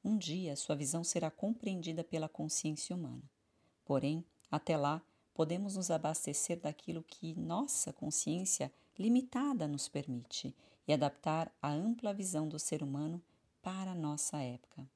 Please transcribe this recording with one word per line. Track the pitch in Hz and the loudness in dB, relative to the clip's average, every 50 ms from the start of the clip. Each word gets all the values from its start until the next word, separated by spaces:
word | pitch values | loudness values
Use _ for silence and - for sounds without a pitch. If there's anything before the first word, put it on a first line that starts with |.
um | - 202 220 208 | 2 2 2 2
dia | 180 160 151 185 185 160 143 | 0 -2 -2 -2 -2 -2 -4
sua | 143 - - 151 | -4 -2 -2 0
visão | 143 147 135 175 170 170 | 0 0 0 0 0 0
será | - - 175 165 156 | 0 0 0 0 -2
compreendida | - - - 202 233 - - 196 190 180 165 170 160 170 | -2 -2 0 0 0 0 0 -2 -2 -2 -2 -2 -4 -4
pela | 165 - - 160 156 156 | -4 -2 -2 -2 -2 -2
consciência | - - 156 156 - - - 151 151 147 - - 180 | -4 -4 -4 -2 -2 0 0 0 -2 -2 -4 -4 -4
humana. | 180 160 127 120 127 135 139 _ _ _ _ _ _ _ _ _ _ _ | -4 -4 -4 -6 -10 -12 -16 _ _ _ _ _ _ _ _ _ _ _
Porém, | - 143 135 127 143 156 165 165 _ _ _ - - | 2 2 4 4 2 0 0 -4 _ _ _ -8 -4
até | - 151 - - 165 | -4 -2 2 2 2
lá, | 147 139 143 151 165 - _ _ _ _ _ | 4 4 2 2 0 -4 _ _ _ _ _
podemos | _ - 160 151 170 185 202 202 196 | _ 2 2 2 2 -2 -2 -2 -2
nos | 190 180 180 | -2 0 2
abastecer | 170 156 160 151 165 - - - 143 - - - 175 175 | 2 2 2 0 0 0 -2 -2 0 0 0 0 -2 -2
daquilo | - 151 151 - - - 170 165 160 | -2 -6 -6 -6 -8 -6 -6 -6 -6
que | - - - - 165 160 170 | -10 -12 -8 -8 -6 -4 -4
nossa | 165 160 170 196 285 - - - - 160 | -2 0 0 0 0 0 0 0 0 -2
consciência | - - - 156 156 - - - 151 175 190 185 - - - 139 - - _ _ _ - | -4 -4 -4 -2 0 0 0 2 0 0 2 0 0 0 0 -4 -6 -14 _ _ _ 0
limitada | 185 226 240 254 262 254 - 247 277 285 269 208 156 147 | 4 6 6 6 4 2 -2 0 2 2 2 2 2 0
nos | 147 143 - - | 0 -2 -4 -2
permite | - 147 139 - 127 120 123 - - - - - - _ - - - _ _ | -4 -4 -2 -2 -4 -4 -4 -6 -8 -6 -6 -6 -10 _ -20 -20 -20 _ _
e | - | 4
adaptar | 151 135 147 143 - - - 160 156 160 165 - _ _ | 6 6 6 2 2 0 0 2 2 2 0 -2 _ _
a | - 143 | -2 0
ampla | 147 151 185 226 233 233 - 208 | 0 2 2 0 0 0 0 -2
visão | 196 202 196 185 185 156 156 156 | -2 0 -2 0 0 0 0 0
do | 151 151 | -2 -2
ser | - - 156 151 | -2 -2 0 0
humano | 147 139 139 143 151 156 170 175 - _ _ _ _ _ _ _ | -2 -2 -2 -2 -2 -2 -4 -6 -8 _ _ _ _ _ _ _
para | - 185 185 190 190 190 | -8 -6 -4 -4 -4 -2
a | 185 | -2
nossa | 170 156 147 147 151 - - - 151 | -2 0 0 0 0 -2 -2 -2 -2
época. | 135 123 120 123 - _ - 139 135 135 _ | -4 -4 -6 -8 -14 _ -16 -16 -16 -16 _